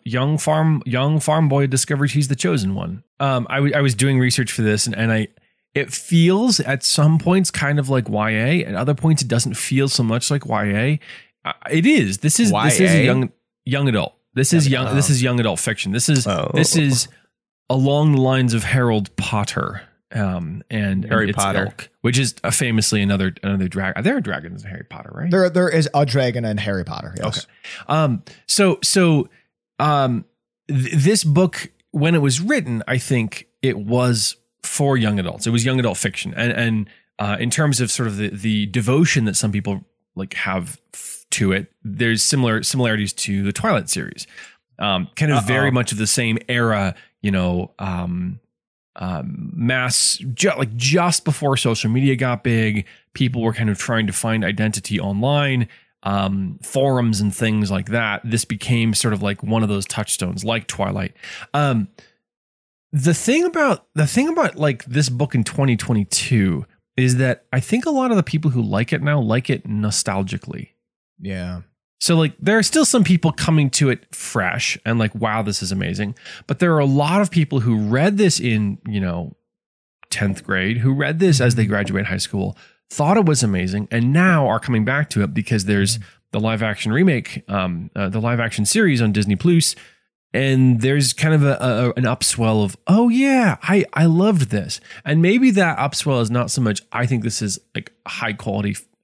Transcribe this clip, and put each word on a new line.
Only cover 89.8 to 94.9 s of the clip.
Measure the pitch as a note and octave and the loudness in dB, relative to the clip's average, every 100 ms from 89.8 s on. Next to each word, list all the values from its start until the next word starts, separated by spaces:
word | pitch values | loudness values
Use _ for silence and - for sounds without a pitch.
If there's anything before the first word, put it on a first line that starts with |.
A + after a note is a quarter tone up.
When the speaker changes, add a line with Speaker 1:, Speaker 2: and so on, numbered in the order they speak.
| - _ _ _ _ | -14 _ _ _ _
Speaker 1:
and | A#2+ C3+ C3 C3 A#2 | -2 2 4 4 4
there's | C3 C#3+ C3 | 2 2 0
kind | - D#3 | 0 2
of | D#3 | 4
a, | C#3+ - | 4 2
a, | B2+ A2+ B2 B2 | 0 0 0 0
an | |
upswell | B2 B2+ - - A2+ A2 G2+ | 0 0 -2 0 2 2 0
of, | - - | -2 2
"Oh | G3+ A#3+ | 4 4
yeah, | A#3+ C#4 C4 G#3 - | 4 4 4 2 0
I, | - G3+ - | 2 2 2
I | C#3+ E3 | 2 4
loved | E3 G#3 F3+ B2 | 4 4 2 0
this." | G#2+ E2+ - - | -2 -4 -10 -14